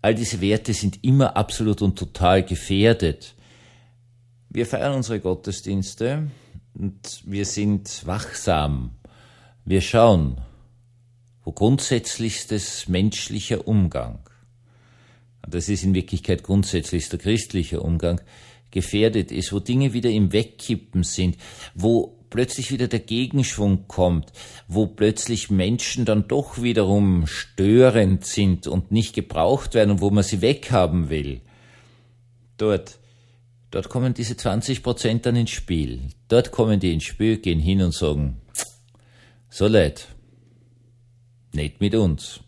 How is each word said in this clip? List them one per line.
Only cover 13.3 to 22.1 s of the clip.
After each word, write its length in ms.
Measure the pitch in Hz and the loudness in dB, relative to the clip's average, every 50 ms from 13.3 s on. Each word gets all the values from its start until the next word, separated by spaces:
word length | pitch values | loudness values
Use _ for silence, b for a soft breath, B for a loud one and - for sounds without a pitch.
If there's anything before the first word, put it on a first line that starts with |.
| 110 107 - - 117 - - | -8 -8 -4 -4 -4 -4 -2
Umgang. 520 | - 110 104 95 82 - 65 58 58 57 - - _ _ _ _ _ _ _ b b b b b b b b b b b b b b b _ - | 2 2 2 2 2 0 -4 -6 -6 -12 -14 -18 _ _ _ _ _ _ _ b b b b b b b b b b b b b b b _ -16
Das 220 | - 76 87 82 - | -8 -6 -6 -2 -2
ist 140 | 104 85 - | -4 0 2
in 100 | 98 95 | 2 2
Wirklichkeit 500 | 95 - - - - - - 92 - - | 0 0 -2 -6 -6 -2 -2 -2 -2 -2
grundsätzlich 680 | - 98 101 92 - - 87 76 - - 85 78 - | 0 0 0 0 0 -2 -4 -4 -2 -4 -4 -4 -4
der 100 | - 85 | -8 -6
christliche 640 | - 98 110 113 - - - 92 80 - 87 - | -2 0 0 0 -2 -4 -4 -4 -4 -2 -4 -4
Umgang, 400 | - 82 85 80 - 101 87 90 B B B B B B B B B _ | -2 -2 -2 0 0 -2 -2 -2 B B B B B B B B B _
gefährdet 600 | - 95 90 - - 104 107 113 110 110 85 - | -6 -6 -4 -2 0 2 2 2 2 0 -2 -2
ist, 220 | 57 76 78 - 101 | -6 -8 -6 -4 -6
wo 60 | 101 | -6
Dinge 340 | - - 120 131 139 135 107 | -4 -2 0 0 0 0 -2
wieder 160 | 120 117 120 | 0 -2 0
im 240 | 107 107 101 90 98 | 2 2 2 2 2
Wegkippen 680 | 104 107 - - - - - 113 95 - _ - 92 85 | 0 -2 -2 -10 -16 -6 -6 -6 -6 -6 _ -2 -2 -2
sind, 340 | - - - 92 90 80 B B B B B B B B | -2 -2 -2 -2 -2 -2 B B B B B B B B
wo 440 | 87 87 113 117 113 - - | -2 0 2 2 2 0 -2